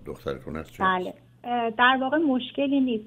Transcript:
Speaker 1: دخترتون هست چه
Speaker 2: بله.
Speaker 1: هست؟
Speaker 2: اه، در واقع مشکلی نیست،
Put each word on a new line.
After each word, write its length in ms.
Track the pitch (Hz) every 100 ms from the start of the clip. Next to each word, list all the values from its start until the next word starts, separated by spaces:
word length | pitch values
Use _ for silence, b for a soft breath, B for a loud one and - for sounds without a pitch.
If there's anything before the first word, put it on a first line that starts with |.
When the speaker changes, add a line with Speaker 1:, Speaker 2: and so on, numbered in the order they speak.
| -
Speaker 1:
دخترتون 500 | - 76 67 69 76
هست 160 | 80
چه 120 | -
Speaker 2:
بله. 240 | 190 185 185
Speaker 1:
هست؟ 100 | - - _
Speaker 2:
اه، 260 | 247 240 233
در 280 | 226 247 262
واقع 180 | 262 294
مشکلی 600 | 320 254 - - 277 277
نیست، 240 | 254 220